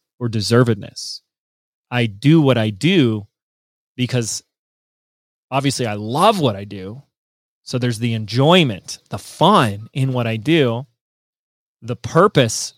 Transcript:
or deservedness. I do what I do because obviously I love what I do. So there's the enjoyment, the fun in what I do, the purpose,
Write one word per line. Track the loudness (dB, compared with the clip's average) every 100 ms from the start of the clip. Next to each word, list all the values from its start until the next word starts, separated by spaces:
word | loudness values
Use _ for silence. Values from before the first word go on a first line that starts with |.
| _ _
or | -6
deservedness. | -4 2 4 4 0 -6 -16 -16 -16 _ _ _ _ _ _ _
I | -4 -2
do | 0 4 4
what | 4 2
I | 0
do | -2 0 2 2 -2 -8 _ _ _ _ _ _ -8
because | -4 -2 -4 -10 -14 _ _ _ _ _ _ _ _ _ _
obviously | -2 -2 -2 -4
I |
love | -6 -6 2 2 4
what | 0 -2
I |
do. | -10 -14 -14 -16 _ _ _ _ _ _
So | -8 -4
there's | -4 -2
the | -4
enjoyment, | -4 -4 2 4 6 4 -2 -12 -18 _
the | -14
fun | -12 0 4 4 2 -4 -10
in | -6 -4
what | -2 -4
I | -4
do, | 0 2 2 -2 -10 _ _ _ _ _ _ _ _ _
the | -12 -10
purpose, | 0 2 4 4 0 -2 -10